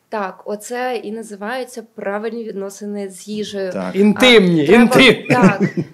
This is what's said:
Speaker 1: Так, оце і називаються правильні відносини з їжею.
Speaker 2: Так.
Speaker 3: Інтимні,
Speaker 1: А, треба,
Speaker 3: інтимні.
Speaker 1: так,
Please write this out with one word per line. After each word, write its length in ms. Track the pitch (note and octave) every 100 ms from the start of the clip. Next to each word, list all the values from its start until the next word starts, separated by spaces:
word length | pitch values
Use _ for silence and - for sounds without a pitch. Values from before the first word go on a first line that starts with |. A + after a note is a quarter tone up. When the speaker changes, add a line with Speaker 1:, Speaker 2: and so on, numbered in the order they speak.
| _
Speaker 1:
Так, 340 | A3 F#3+ F#3
оце 560 | - G#3 G#3 A#3+ B3+ A#3+
і 80 | G#3
називаються 680 | A3 A3 G3 G#3 B3+ B3 A#3+ A3+
правильні 500 | - G3 G3+ A3+ A#3
відносини 640 | A3 G3 G3 G3+ G#3 G3+ G3
з 180 | F3+ G3+
їжею. 440 | G#3+ G3 G3+ F#3+
Speaker 2:
Так. 240 | C3 F#2 F#3
Speaker 3:
Інтимні, 680 | G#3 - B3+ A3+ F#3 E3
Speaker 1:
А, 40 | C#3+
треба, 160 | A#3
Speaker 3:
інтимні. 440 | A#3 B3+ C4 - -
Speaker 1:
так, 320 | B3 F#3+ G3 G3 - -